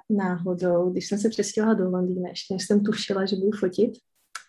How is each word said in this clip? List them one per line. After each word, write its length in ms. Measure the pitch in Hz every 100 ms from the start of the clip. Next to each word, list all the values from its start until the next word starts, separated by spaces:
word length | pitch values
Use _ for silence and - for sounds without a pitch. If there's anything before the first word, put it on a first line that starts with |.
| -
náhodou, 800 | 202 185 175 180 180 180 175 180
když 180 | 185 -
jsem 100 | 202
se 100 | 220
přestěhovala 500 | 240 247 220 220 214
do 120 | 185
Londýna, 380 | 180 180 180 180
ještě 260 | - -
než 120 | 190 -
jsem 160 | 208
tušila, 440 | 208 220 - 196 190
že 100 | 190
budu 220 | 196 214
fotit, 320 | 185 190 226 - _ _ _ -